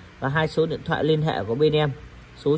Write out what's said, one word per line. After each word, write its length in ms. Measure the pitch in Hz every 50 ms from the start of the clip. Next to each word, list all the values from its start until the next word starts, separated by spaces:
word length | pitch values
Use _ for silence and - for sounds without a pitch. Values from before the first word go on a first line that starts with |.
| - - - -
và 80 | - 135
hai 200 | 139 160 156 156
số 180 | - - 160
điện 140 | 165 147 - -
thoại 200 | - 165 - -
liên 180 | 151 160 156 151
hệ 220 | 160 - - 101
của 100 | 98 113
bên 180 | 127 151 156 147
em. 180 | 151 151 147 135 - - - - - - - - - -
Số 120 | 143 147